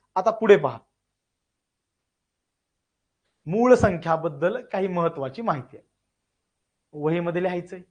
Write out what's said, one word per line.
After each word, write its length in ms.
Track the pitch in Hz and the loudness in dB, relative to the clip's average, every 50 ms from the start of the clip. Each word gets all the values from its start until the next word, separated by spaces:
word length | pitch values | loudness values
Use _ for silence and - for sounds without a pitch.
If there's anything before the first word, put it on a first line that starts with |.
| _ _ _ | _ _ _
आता 160 | 185 190 226 | -2 0 0
पुढे 260 | 220 220 220 - 202 | -2 2 6 6 6
पहा. 220 | 185 151 131 117 113 - _ _ _ _ _ _ _ _ _ _ _ _ _ _ _ _ _ _ _ _ _ _ _ _ _ _ _ _ _ _ _ _ _ _ _ _ _ _ _ _ _ _ _ _ _ _ _ _ _ _ _ _ | 6 6 0 -6 -8 -16 _ _ _ _ _ _ _ _ _ _ _ _ _ _ _ _ _ _ _ _ _ _ _ _ _ _ _ _ _ _ _ _ _ _ _ _ _ _ _ _ _ _ _ _ _ _ _ _ _ _ _ _
मूळ 280 | 147 175 220 240 254 254 | -4 0 2 4 6 6
संख्याबद्दल 920 | 233 - 214 180 160 143 165 165 160 156 170 151 139 156 180 214 254 240 | 6 6 2 2 -2 -2 -2 -2 -2 -2 -6 -4 -2 -2 -2 -2 -4 -8
काही 240 | - - 196 190 190 | -8 -6 -4 -4 -2
महत्वाची 540 | 180 175 165 165 160 147 135 135 135 - 233 | -2 -2 -2 -2 -4 -4 -8 -8 -8 -6 -4
माहिती 340 | 220 170 139 120 - - | -4 -4 -4 -8 -12 -20
आहे, 100 | - - _ _ _ _ _ _ _ _ _ _ _ _ _ _ _ _ _ _ _ _ _ - | -20 -20 _ _ _ _ _ _ _ _ _ _ _ _ _ _ _ _ _ _ _ _ _ -12
वहीमध्ये 500 | 147 147 156 165 175 175 170 170 180 180 | -6 -2 -2 -2 0 -2 -2 -4 -2 -4
लिहायचंय, 380 | 185 180 175 175 180 196 180 175 _ | -4 -4 -6 -8 -10 -16 -18 -18 _